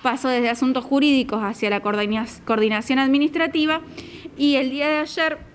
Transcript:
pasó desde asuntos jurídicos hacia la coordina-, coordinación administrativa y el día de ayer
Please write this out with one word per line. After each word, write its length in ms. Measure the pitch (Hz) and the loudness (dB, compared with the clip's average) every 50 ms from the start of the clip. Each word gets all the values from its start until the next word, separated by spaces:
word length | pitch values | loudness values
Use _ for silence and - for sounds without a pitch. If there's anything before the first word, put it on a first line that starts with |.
pasó 280 | - 254 269 262 - 262 | -2 -2 -2 0 0 0
desde 180 | 254 240 240 | 0 2 0
asuntos 380 | 226 240 240 269 254 254 254 247 | 0 0 0 0 0 0 -2 -2
jurídicos 580 | - 269 277 294 294 277 262 247 - 214 220 214 | 0 2 4 4 4 4 2 2 0 -2 -4 -2
hacia 260 | 202 226 - 220 208 | -4 -4 -4 -2 -2
la 120 | 202 202 | -2 -2
coordina-, 460 | 202 208 208 208 208 208 220 220 233 233 - - - | -2 -2 -2 0 0 -2 -2 -2 -4 -6 -10 -14 -4
coordinación 520 | - 226 214 214 220 220 214 226 - 262 | -2 2 2 2 2 2 0 0 0 0
administrativa 840 | 269 269 269 269 285 294 294 294 330 330 330 330 320 302 311 311 320 320 - - - - - - - - 330 - | 2 4 4 4 4 2 2 0 0 -2 0 0 0 0 0 0 -2 -4 -10 -16 -16 -16 -16 -18 -16 -16 -16 -4
y 180 | - 285 285 285 | 0 2 4 4
el 140 | 262 262 262 | 4 2 0
día 180 | 262 285 285 | -2 -2 0
de 100 | 302 302 302 | 0 0 0
ayer 400 | 302 302 - 349 320 320 311 - - - | -2 -4 -2 -2 -2 -2 -2 -6 -12 -20